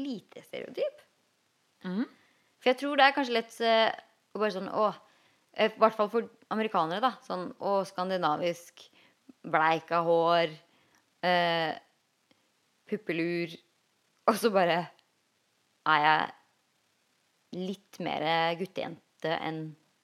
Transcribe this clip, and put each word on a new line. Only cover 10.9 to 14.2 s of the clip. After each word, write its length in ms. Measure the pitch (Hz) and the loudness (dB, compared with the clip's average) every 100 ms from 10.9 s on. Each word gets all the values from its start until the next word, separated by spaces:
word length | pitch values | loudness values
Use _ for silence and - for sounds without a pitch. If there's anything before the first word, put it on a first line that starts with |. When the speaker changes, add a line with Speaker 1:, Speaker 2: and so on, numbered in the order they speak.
| _ _ - | _ _ -6
Speaker 1:
eh, 560 | 175 180 175 165 160 - _ _ _ _ _ _ _ _ _ _ - | 0 2 2 0 -2 -6 _ _ _ _ _ _ _ _ _ _ -10
puppelur, 680 | 214 - 165 170 175 170 165 _ _ _ _ _ _ | -10 -6 -4 -2 -4 -6 -10 _ _ _ _ _ _